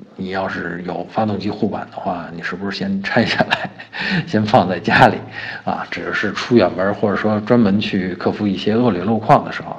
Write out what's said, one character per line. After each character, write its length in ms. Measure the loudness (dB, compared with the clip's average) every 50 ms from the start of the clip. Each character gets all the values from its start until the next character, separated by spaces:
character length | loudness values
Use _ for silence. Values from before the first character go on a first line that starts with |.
| -20 -16 -12
你 140 | -10 -8 -6
要 180 | -4 -4 -4 -4
是 340 | -4 -6 -6 -6 -8 -8 -8
有 200 | -8 -8 -8 -8 -6
发 140 | -2 -2 0
动 140 | 0 -2 -2
机 120 | -2 -4
护 180 | -2 0 -2 -2
板 180 | -2 -4 -8 -10
的 60 | -12
话， 320 | -8 -6 -4 -4 -6 -6 -10 -10
你 80 | -10 -8
是 140 | -8 -8
不 120 | -6 -6 -6
是 80 | -6
先 240 | -4 -4 -2 -2 -2 -2
拆 220 | -2 0 0 0
下 140 | 2 0 0 0 0
来， 200 | -2 -2 -4 -6 -12 -14 -18 -12 -10
<laughs> 300 | -8 -4 -2 0 -2 0
先 160 | 0 0 0 2
放 260 | 4 6 4 4 4
在 120 | 0 -2
家 260 | 0 2 4 6 6
里 100 | 6 6 2 -4 -10 -12 -12 -10 -10 -12 -8 -6
啊？ 220 | -4 -4 -4 -6 -8
只 220 | -8 -8 -6 -4 -4
是 200 | -2 -2 -2 -4
出 240 | -4 0 4 6
远 140 | 6 6 6 2
门 140 | 0 0
儿， 80 | -2 0
或 140 | 0 0 0
者 60 | 0
说 220 | 0 0 0 0 0 2
专 180 | 4 4 6
门 180 | 6 6 4 2
去 360 | 0 0 -2 -2 -2 -2 -4
克 180 | -2 -2 -2 -2
服 140 | 0 0
一 100 | 0 -2
些 180 | 0 0 0 2
恶 160 | 4 4 2
劣 120 | 2 2 0
路 160 | 0 0 0
况 260 | 4 4 4 4 4
的 80 | 0 -6
时 100 | -8 -8
候， 140 | -10 -8